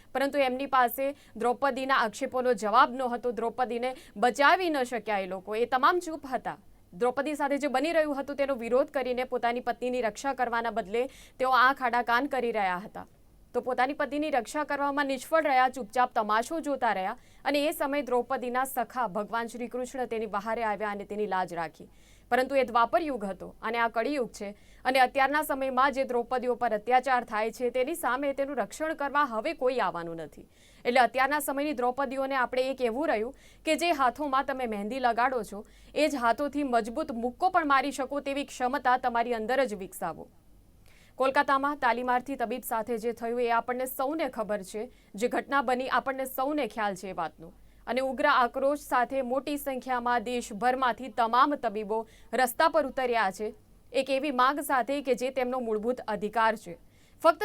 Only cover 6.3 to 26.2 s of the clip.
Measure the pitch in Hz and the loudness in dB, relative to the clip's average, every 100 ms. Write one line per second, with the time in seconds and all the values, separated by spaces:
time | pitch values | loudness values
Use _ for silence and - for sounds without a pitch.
6.3 | 247 180 151 - - - 180 240 254 285 | -6 -6 -10 -14 -20 -16 -2 -2 0 -2
7.3 | 294 285 277 285 254 302 330 302 269 277 | 0 0 0 0 0 2 2 2 0 -4
8.3 | 277 277 262 233 247 302 277 247 247 254 | -2 -2 -2 2 2 2 0 -2 -2 -2
9.3 | 247 240 240 240 233 247 247 226 208 277 | 0 0 -2 -4 -4 -2 -2 -2 -2 -4
10.3 | 262 240 233 226 226 180 226 262 - - | -2 -2 -2 -2 -4 -2 -2 -4 -6 -14
11.3 | - 254 254 254 277 254 240 240 233 277 | -4 2 6 6 6 0 0 2 2 2
12.3 | 262 240 220 190 180 208 180 180 _ _ | 0 0 0 0 -2 -6 -14 -16 _ _
13.3 | _ - 247 240 247 254 294 285 294 302 | _ -8 -4 -2 0 0 0 -2 -2 0
14.3 | 277 220 302 285 277 285 277 277 262 - | 0 0 -4 -2 -2 0 0 0 -2 0
15.3 | 320 311 262 254 262 214 254 247 240 208 | 2 4 4 4 2 -4 0 2 2 2
16.3 | 214 233 330 294 269 233 190 190 247 - | 2 0 -2 -2 0 0 0 -2 -6 -12
17.3 | - - 285 294 320 285 285 247 247 240 | -8 -2 2 2 0 -2 -2 0 0 0
18.3 | 262 247 247 262 262 226 247 226 190 196 | -4 -2 -2 -2 -2 -4 -2 -4 -4 -4
19.3 | 226 233 226 240 247 247 269 247 226 220 | -4 -6 -6 -8 -6 -6 -6 -4 -4 -4
20.3 | 202 220 226 226 196 214 202 202 208 208 | -4 -4 -2 -2 -2 -4 -6 -6 -4 -2
21.3 | 185 180 170 160 - 185 - - - - | -2 -2 -4 -6 -8 -20 -20 -20 -16 -2
22.3 | - 262 277 240 233 233 339 311 247 202 | 0 2 2 2 2 4 2 0 -4 -6
23.3 | 185 175 - 208 233 233 226 240 294 214 | -8 -12 -10 -4 0 0 0 -2 -2 -4
24.3 | - 202 208 - - - 262 254 277 269 | -6 -12 -14 -20 -6 2 4 4 4 2
25.3 | 294 302 277 269 247 277 254 262 240 | 2 0 -2 0 2 2 2 0 -2